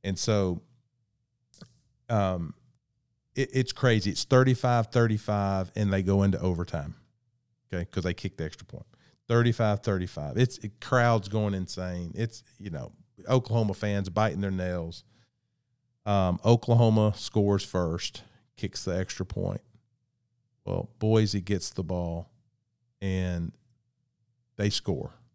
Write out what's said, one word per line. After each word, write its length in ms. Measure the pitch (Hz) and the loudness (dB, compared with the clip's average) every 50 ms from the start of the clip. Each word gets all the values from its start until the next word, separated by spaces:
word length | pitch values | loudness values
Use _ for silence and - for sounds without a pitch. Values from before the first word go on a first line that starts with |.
And 160 | - 98 95 - | -2 -4 -4 -2
so, 440 | - - 110 101 98 90 87 - _ _ _ _ _ _ _ _ _ _ _ _ _ _ _ _ _ _ _ - - _ _ _ _ _ _ _ _ - | 0 2 2 2 2 0 -2 -4 _ _ _ _ _ _ _ _ _ _ _ _ _ _ _ _ _ _ _ -20 -20 _ _ _ _ _ _ _ _ -2
um, 460 | 120 104 98 95 92 87 85 73 - _ _ _ _ _ _ _ _ _ _ _ _ _ _ _ _ | 0 0 2 0 0 -2 -6 -8 -10 _ _ _ _ _ _ _ _ _ _ _ _ _ _ _ _
it, 160 | - 131 - | -4 -4 -2
it's 200 | - 131 127 - | 0 -2 -2 -2
crazy. 380 | - - - 127 113 107 87 104 | -2 2 4 4 4 4 2 0
It's 140 | - - - | -4 -4 0
thirty-five 640 | _ 135 127 127 131 127 117 - 123 123 117 110 - | _ 6 6 6 6 2 2 2 2 2 2 2 2
thirty-five, 840 | - 123 117 113 107 104 - - 104 104 101 98 98 95 92 87 _ | 2 2 4 4 2 -2 -2 -2 -2 0 0 0 0 -2 -2 -4 _
and 160 | - 107 101 | -2 0 2
they 100 | 95 95 | 2 2
go 200 | 95 92 98 98 | 2 2 4 4
into 180 | 98 98 92 - | 4 4 2 2
overtime, 540 | - 92 87 82 87 - - 78 71 80 - - _ _ _ _ _ _ _ _ _ _ _ _ _ _ | 0 -2 0 -2 -4 -6 -6 -8 -8 -8 -12 -16 _ _ _ _ _ _ _ _ _ _ _ _ _ _
okay, 120 | - 87 87 | -6 -6 -6
'cause 180 | - - 101 82 | -4 -6 -4 -4
they 100 | 90 87 | -4 -4
kick 220 | - - 95 - | -4 -8 -10 -8
the 80 | - 80 | -8 -10
extra 220 | 78 - - - | -10 -10 -14 -20
point. 200 | _ - - - _ _ _ _ _ _ _ _ - | _ -18 -18 -18 _ _ _ _ _ _ _ _ 2
Thirty-five 520 | 117 117 117 120 113 - 113 107 104 101 | 2 4 4 4 2 2 0 0 0 0
thirty-five. 560 | - 117 98 92 90 90 - 73 73 73 69 | 0 -2 -2 -2 -2 -6 -8 -8 -8 -6 0
It's, 220 | 104 127 123 - - | 0 0 0 0 -8
it, 220 | - 101 _ _ | -12 -14 _ _
crowd's 480 | - - 131 123 120 120 117 110 92 98 | -4 0 2 4 4 4 2 2 0 -2
going 260 | 104 110 107 104 98 | -2 -2 0 0 -2
insane. 580 | 95 92 - - - 92 90 90 87 87 82 - | -2 -4 -6 -6 -8 -6 -6 -6 -6 -8 -8 -6
It's, 280 | 92 113 110 - - _ _ _ _ | -6 -6 -6 -6 -14 _ _ _ _
you 120 | 98 101 | -12 -10
know, 220 | 80 71 - - - _ _ _ _ - - - | -10 -10 -10 -12 -16 _ _ _ _ -18 -4 0
Oklahoma 460 | 127 131 123 - 113 117 110 104 95 | 0 0 0 0 0 0 0 0 -2
fans 340 | - - 104 101 101 95 98 | -2 -2 -2 -2 -2 -2 -2
biting 320 | 85 104 107 107 76 90 | 0 0 0 0 0 -4
their 100 | 101 98 | -4 -4
nails. 540 | 95 92 92 90 90 87 82 82 85 - _ _ _ _ _ _ _ _ _ _ _ _ _ _ _ _ _ _ _ _ _ | -4 -4 -4 -4 -4 -4 -6 -8 -12 -14 _ _ _ _ _ _ _ _ _ _ _ _ _ _ _ _ _ _ _ _ _
Um, 360 | 104 101 98 92 90 90 87 - | 0 2 2 4 2 0 2 4
Oklahoma 680 | 110 120 117 - - 117 113 120 113 110 107 107 107 104 | 4 4 4 4 4 4 6 6 6 6 6 4 2 2
scores 480 | - - - - 110 101 101 101 95 - | -2 -8 -2 0 2 2 4 2 0 0
first, 580 | - - 92 87 80 82 85 - - - - - _ _ _ _ _ _ | -2 -2 0 0 0 -2 -4 -6 -8 -12 -14 -20 _ _ _ _ _ _
kicks 280 | - - 92 - - - | -8 -8 -8 -8 -6 -6
the 120 | 95 87 92 | -4 -4 -4
extra 260 | 95 - - - 95 | -4 -6 -6 -8 -8
point. 360 | - - - - 50 50 - _ _ _ _ _ _ _ _ _ _ _ _ _ _ _ _ _ _ _ _ _ | -6 -4 -4 -4 -4 -6 -6 _ _ _ _ _ _ _ _ _ _ _ _ _ _ _ _ _ _ _ _ _
Well, 260 | 95 90 90 - - _ _ | -6 -4 -4 -4 -8 _ _
Boise 420 | 107 110 110 110 107 98 98 101 | 0 4 4 4 4 2 0 -4
gets 300 | 87 95 101 90 - - | -2 -2 -4 -2 -4 -6
the 140 | - - 90 | -6 -6 -6
ball, 460 | 80 92 87 87 85 82 85 85 _ _ _ _ _ _ _ _ _ _ _ _ _ _ _ | -4 -4 -4 -4 -4 -6 -6 -10 _ _ _ _ _ _ _ _ _ _ _ _ _ _ _
and 520 | 101 95 92 92 92 90 90 85 85 - - _ _ _ _ _ _ _ _ _ _ _ _ _ _ _ _ _ _ _ _ | -4 -2 0 0 0 0 -2 -2 -4 -6 -8 _ _ _ _ _ _ _ _ _ _ _ _ _ _ _ _ _ _ _ _
they 120 | - 101 104 | -2 -2 0
score 460 | 101 - - - 87 67 69 73 - _ _ _ | 0 -2 -2 -2 -4 -4 -4 -10 -12 _ _ _